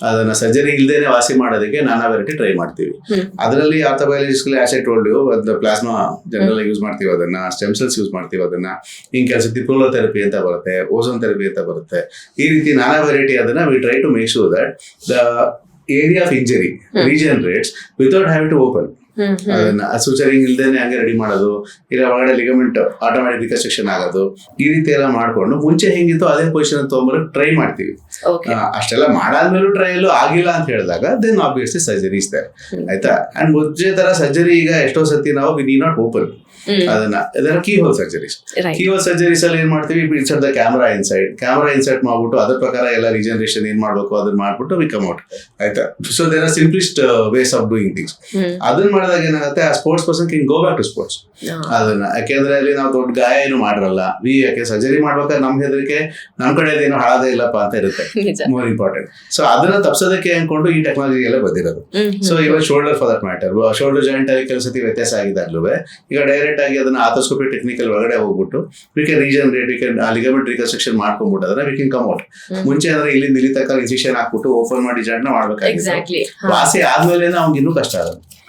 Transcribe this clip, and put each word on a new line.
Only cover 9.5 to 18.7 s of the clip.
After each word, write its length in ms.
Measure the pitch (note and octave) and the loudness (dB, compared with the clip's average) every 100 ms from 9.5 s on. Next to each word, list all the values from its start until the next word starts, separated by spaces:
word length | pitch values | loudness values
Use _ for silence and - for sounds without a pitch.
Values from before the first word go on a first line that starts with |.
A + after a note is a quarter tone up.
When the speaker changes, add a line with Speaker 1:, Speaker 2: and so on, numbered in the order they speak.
| B2 | -2
Speaker 1:
prolotherapy 600 | A#2 C3+ C3 B2+ A2 G#2 | 0 2 2 2 0 0
ಅಂತ 140 | G2+ G2 | 0 0
ಬರುತ್ತೆ, 520 | F2+ E2+ F#2 F#2 F2+ | -2 -2 -4 -4 -2
ಓಝೋನ್ 320 | A2+ B2 A#2 | -2 -2 -2
ಥೆರಪಿ 280 | A2 G2 G2 | -2 -2 -2
ಅಂತ 100 | - | -4
ಬರುತ್ತೆ. 720 | F2 E2 E2 F2 - - - B2 | -4 -6 -6 -6 -6 -12 -12 -2
ಈ 100 | D#3 | 0
ರೀತಿ 240 | D#3 D3 | 2 2
ನಾನಾ 280 | C3 B2+ B2 | 2 2 2
ವೆರೈಟಿ 360 | D3 C#3 C3+ B2 | 2 2 2 2
ಅದನ್ನ 220 | A2+ D3+ | 2 0
we 180 | D3+ C3 | 2 2
try 200 | D#3 C3 | 2 2
to 120 | C#3 | 2
make 180 | A2+ A2 | 0 0
sure 300 | A#2 F2 F2 | 2 2 2
that 140 | - - - - - | -2 -6 -20 -10 -2
the 120 | B2 A#2+ A#2 - - _ _ - C#3 D#3 | 2 2 2 -2 -4 _ _ -2 2 2
area 200 | F#3 F3 | 2 2
of 120 | C3 | 0
injury 300 | B2 G#2+ F2+ | 2 0 0
Speaker 2:
ಹ್ಮ್. 420 | - - G#3 B2+ | -6 -6 0 2
Speaker 1:
regenerates 560 | D3+ D#3 - F2+ F2+ - - - - | 2 2 2 0 -2 -4 -10 -8 0
without 300 | C3+ F#3+ F#3 | 4 4 2
having 200 | D#3 D#3 | 2 2
to 160 | D3 B2+ | 2 2